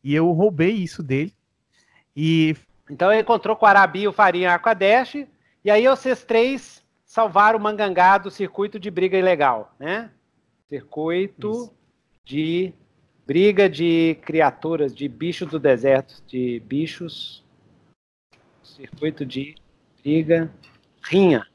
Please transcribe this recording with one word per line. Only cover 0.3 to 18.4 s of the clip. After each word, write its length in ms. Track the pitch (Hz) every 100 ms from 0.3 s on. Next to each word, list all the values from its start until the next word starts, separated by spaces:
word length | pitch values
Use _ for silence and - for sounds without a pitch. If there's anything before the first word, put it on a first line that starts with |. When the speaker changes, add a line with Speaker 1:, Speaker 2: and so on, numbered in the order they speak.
Speaker 1:
roubei 400 | 165 208 160 175
isso 300 | 220 175 -
dele. 320 | 147 131 170 _ _ _ _ _ _ _ _
E 400 | 143 156 160 156 156 _ _ _
Speaker 2:
Então 200 | 147 185
ele 80 | 220
encontrou 320 | 220 226 202 220
com 80 |
o 40 | 214
Arabi 320 | 196 190 190
e 80 | 202
o 40 |
Farid 300 | 190 196 175
em 40 | 180
Aquadesh, 800 | 175 233 202 196 233 247 294 277 _ _ _
e 60 | 202
aí 160 | 208 254
vocês 340 | 262 262 254
três 600 | - 226 247 269 - _ _ _
salvaram 540 | _ - 220 190 208 226
o 40 |
mangangá 560 | 208 214 202 180 190 196
do 120 | 196
circuito 480 | - 190 - 202 208
de 120 | 202
briga 260 | 175 185 190
ilegal, 580 | 185 165 143 113 104 _
né? 320 | 143 208 226 _ _ _ _ _ _
Circuito 840 | 143 - 151 160 175 196 - 208
Speaker 1:
Isso. 240 | 226 240 _ _ _ _ _
Speaker 2:
de 480 | _ 139 160 170 180 - _ _ _ _ -
briga 420 | 156 202 196 196
de 480 | 151 170 165 165 156
criaturas, 720 | - 160 147 - 160 165 143
de 120 | 117 143
bichos 420 | 117 165 165 165
do 80 | 156
deserto, 600 | 143 123 135 135 - - -
de 340 | 127 123 117
bichos. 840 | 110 139 160 - 170 - - - _ _ _ _ _ _ _ _ _ _